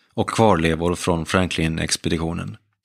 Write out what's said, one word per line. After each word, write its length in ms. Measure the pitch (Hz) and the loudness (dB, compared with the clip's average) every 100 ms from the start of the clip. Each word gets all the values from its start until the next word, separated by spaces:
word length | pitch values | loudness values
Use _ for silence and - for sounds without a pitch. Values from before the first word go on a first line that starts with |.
| _ | _
och 160 | - 101 | -4 -2
kvarlevor 640 | - 113 85 82 80 85 | 4 4 4 2 0 0
från 320 | 87 - 85 78 | -2 -2 -2 0
Franklin-expeditionen. 1300 | 95 90 - 82 80 80 - - 85 82 87 104 107 _ _ | 0 0 0 -2 -2 -4 -4 -2 -2 -4 -6 -8 -12 _ _